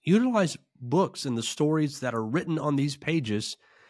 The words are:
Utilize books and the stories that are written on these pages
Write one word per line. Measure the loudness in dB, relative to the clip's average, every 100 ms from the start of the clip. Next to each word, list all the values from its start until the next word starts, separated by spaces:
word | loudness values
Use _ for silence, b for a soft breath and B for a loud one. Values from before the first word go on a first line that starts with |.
Utilize | 2 4 4 2 0 -2 _ _
books | 0 2 2 -2 -4
and | -2
the |
stories | -4 0 2 2 0 -2
that | -4
are | -2
written | -2 -2 -2 -2
on | 0 0
these | -2 -4
pages | -2 -2 0 -2 -4 -12 b b